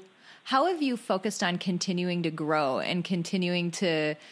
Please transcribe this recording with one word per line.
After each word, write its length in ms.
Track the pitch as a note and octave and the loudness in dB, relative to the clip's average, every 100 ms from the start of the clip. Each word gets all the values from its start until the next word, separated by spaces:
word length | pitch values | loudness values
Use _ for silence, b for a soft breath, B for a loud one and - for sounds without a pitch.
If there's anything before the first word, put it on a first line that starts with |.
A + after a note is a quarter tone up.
| F#3 B B B - | -6 B B B 0
how 200 | C4+ E4 | 2 2
have 160 | F4+ | 2
you 140 | C#4+ A#3+ | 0 -2
focused 480 | - G3 G#3+ G3+ | 0 0 0 0
on 140 | F#3 F3 | 0 0
continuing 640 | - F3 - F3+ F3+ F3 | -2 -2 -2 -2 0 0
to 80 | E3 | -2
grow 480 | D#3+ D3+ D#3 C#3+ B2 | -2 0 2 2 0
and 240 | - F3 | 0 -2
continuing 640 | E3+ F#3+ E3+ F#3+ F3 F3+ F3 | 0 -2 0 -2 0 0 -2
to 460 | D#3+ F#3+ D#3 D3+ D3+ B | 0 0 2 0 -2 B